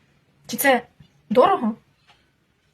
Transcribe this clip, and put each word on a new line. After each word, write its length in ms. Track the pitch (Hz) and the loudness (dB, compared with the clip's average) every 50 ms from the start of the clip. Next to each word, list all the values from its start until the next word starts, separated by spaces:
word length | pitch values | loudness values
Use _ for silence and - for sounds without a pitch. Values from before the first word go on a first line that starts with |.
| _ _ _ _ _ _ _ _ _ - | _ _ _ _ _ _ _ _ _ -12
чи 100 | - - | -8 -2
це 240 | - 277 262 233 - - _ - - _ _ _ _ - | 0 0 0 0 -2 -6 _ -20 -20 _ _ _ _ -2
дорого? 460 | 214 247 277 381 392 - 247 214 226 - _ _ _ _ _ _ _ _ _ _ _ _ _ _ _ _ _ _ | 2 2 2 2 2 -2 -4 -6 -6 -8 _ _ _ _ _ _ _ _ _ _ _ _ _ _ _ _ _ _